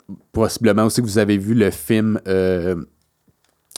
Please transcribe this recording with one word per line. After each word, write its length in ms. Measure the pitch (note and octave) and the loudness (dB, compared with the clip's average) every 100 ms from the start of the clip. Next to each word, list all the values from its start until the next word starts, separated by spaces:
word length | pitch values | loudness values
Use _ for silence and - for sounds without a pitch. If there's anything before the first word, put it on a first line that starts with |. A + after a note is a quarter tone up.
| - G2 _ | -20 -20 _
possiblement 520 | A2 A2 - A2+ G2+ A2 | -2 -2 2 2 4 2
aussi 160 | A#2 | 0
que 40 | A#2 | 0
vous 100 | G#2 | 0
avez 200 | G2+ G#2 | 2 0
vu 160 | G2 A#2+ | 0 2
le 160 | G2 | 2
film, 480 | - - A2 A2 G#2+ F#2+ | 0 -2 0 0 -2 -2
euh, 480 | F#2+ F#2 F2+ F2 F2 - _ _ _ _ _ _ _ _ | 0 0 0 -2 -4 -8 _ _ _ _ _ _ _ _